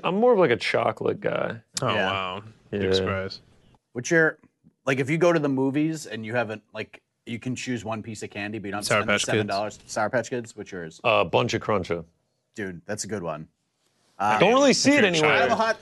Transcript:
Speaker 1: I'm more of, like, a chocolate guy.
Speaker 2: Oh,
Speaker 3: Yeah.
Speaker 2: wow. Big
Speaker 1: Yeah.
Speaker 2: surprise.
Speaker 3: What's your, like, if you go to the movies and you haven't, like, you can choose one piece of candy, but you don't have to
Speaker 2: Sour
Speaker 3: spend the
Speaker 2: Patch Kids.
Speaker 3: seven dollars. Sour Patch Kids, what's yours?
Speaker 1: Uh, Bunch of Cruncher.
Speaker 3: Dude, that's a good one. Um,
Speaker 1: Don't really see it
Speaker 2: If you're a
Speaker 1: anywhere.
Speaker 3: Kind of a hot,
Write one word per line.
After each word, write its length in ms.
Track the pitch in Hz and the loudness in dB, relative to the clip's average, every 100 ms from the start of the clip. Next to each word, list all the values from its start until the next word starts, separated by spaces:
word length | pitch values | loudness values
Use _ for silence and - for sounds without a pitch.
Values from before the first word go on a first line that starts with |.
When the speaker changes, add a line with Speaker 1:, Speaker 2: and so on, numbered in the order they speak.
Speaker 1:
I'm 120 | - 190 | 0 2
more 140 | 247 | 4
of, 60 | 214 | 6
like, 120 | 156 | 4
a 60 | 117 | 2
chocolate 640 | - 117 117 110 101 - | 0 0 0 0 -2 -2
guy. 400 | 107 - 131 117 - - | -4 -2 -4 -6 -10 -4
Speaker 2:
Oh, 120 | 127 | -2
Speaker 3:
Yeah. 180 | 92 95 | 0 0
Speaker 2:
wow. 320 | 98 92 95 110 - _ | -2 -4 -8 -14 -20 _
Big 140 | 101 | -2
Speaker 1:
Yeah. 80 | 95 | 0
Speaker 2:
surprise. 480 | 95 98 95 95 - _ _ _ _ _ | 2 0 -2 -6 -12 _ _ _ _ _
Speaker 3:
What's 180 | 123 - | -10 2
your, 280 | 170 156 - _ _ _ _ - | 4 4 0 _ _ _ _ -2
like, 140 | 135 | -2
if 100 | 131 | 0
you 80 | 165 | 2
go 140 | 175 | 4
to 80 | 170 | 4
the 80 | 143 | 2
movies 580 | 131 135 143 156 160 101 | 0 0 0 -2 -4 -10
and 200 | 110 110 | -10 -4
you 100 | 120 | -4
haven't, 280 | 110 107 _ | -2 -6 _
like, 280 | 110 104 - _ _ - | -12 -12 -14 _ _ -12
you 140 | 117 | -8
can 160 | 127 120 | -6 -6
choose 300 | 131 120 107 | -6 -6 -6
one 180 | 110 | -8
piece 200 | 110 107 | -8 -12
of 60 | 104 | -10
candy, 300 | 104 104 110 | -8 -8 -8
but 80 | 98 | -6
you 40 | |
don't 60 | 104 | -6
have 40 | |
to 40 | 104 | 0
Speaker 2:
Sour 80 | 110 | 0
Speaker 3:
spend 40 | 107 | 2
the 60 | |
Speaker 2:
Patch 80 | 104 | 0
Kids. 100 | - | 2
Speaker 3:
seven 160 | 110 104 | 0 0
dollars. 320 | 98 104 - - | -2 -4 -10 -8
Sour 240 | 117 107 | -4 0
Patch 200 | 123 110 | -2 -2
Kids, 280 | 123 117 107 | -8 -8 -14
what's 140 | 98 | -12
yours? 260 | 92 82 - | -10 -12 -4
Speaker 1:
Uh, 220 | 120 104 | 2 2
Bunch 300 | 87 123 120 | 4 2 2
of 80 | 110 | -2
Cruncher. 420 | - 104 87 85 82 _ _ _ _ - | 0 -2 0 -6 -6 _ _ _ _ -10
Speaker 3:
Dude, 260 | 95 85 - | -8 -10 -10
that's 200 | 104 101 | -10 -8
a 20 | |
good 160 | 104 | -6
one. 240 | 85 76 80 _ _ _ _ _ _ - | -6 -8 -12 _ _ _ _ _ _ -2
Um, 160 | 101 110 | 0 4
Speaker 1:
Don't 120 | 185 | 4
really 200 | 254 277 | 6 4
see 220 | 208 269 233 | 4 4 4
it 100 | 202 | 4
Speaker 2:
If 100 | 165 | 4
you're 20 | - | 2
a 20 | |
Speaker 1:
anywhere. 100 | - | 4
Speaker 3:
Kind 60 | - | 2
of 60 | |
a 40 | 214 | 2
hot, 160 | 220 220 | 0 -2